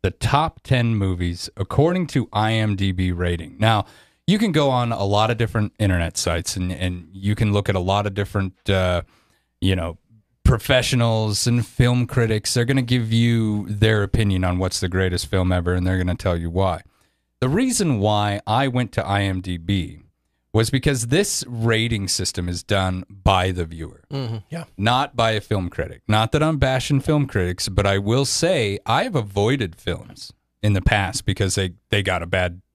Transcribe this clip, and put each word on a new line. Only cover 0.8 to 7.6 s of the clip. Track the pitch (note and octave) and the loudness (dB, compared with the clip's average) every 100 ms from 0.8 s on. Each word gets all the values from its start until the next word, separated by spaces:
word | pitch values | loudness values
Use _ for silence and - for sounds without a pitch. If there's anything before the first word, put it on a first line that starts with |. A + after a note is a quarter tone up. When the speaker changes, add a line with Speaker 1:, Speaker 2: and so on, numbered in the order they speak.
| A#2 A2 | 2 0
Speaker 1:
movies | F#2+ F2+ F2 E2+ - - | 0 0 -2 -4 -10 -8
according | F#2+ - D#3 F#3 E3+ | -2 2 2 2 -2
to | C#3 A2 | -2 -2
I | G#2+ A2 | 0 0
M | A2+ G#2+ G2 | 0 0 0
D | G2 | -2
B | F2+ F#2 | 0 -2
rating. | F2 F2 E2+ E2 - | 0 -2 -2 -6 -2
Now, | A2 G#2+ - - _ _ - | 2 2 -2 -14 _ _ 0
you | G3+ | 2
can | A3 | 2
go | D#3 C#3 | 2 2
on | B2 A#2+ | 2 0
a | A2+ G2 | -2 2
lot | G2+ A2+ | 2 2
of | A2+ | 0
different | A2+ A2+ G#2 - | 0 0 -2 0
internet | G#2 F2+ E2 - | 0 2 0 -2
sites | F2 E2+ - - | -2 -2 -4 -4
and, | F2+ | -4
and | F2 F#2 F2+ D#2+ | -4 -4 -6 -12
you | F#2+ G2 | -6 -2
can | G2+ G#2+ | 0 2
look | G2+ | 2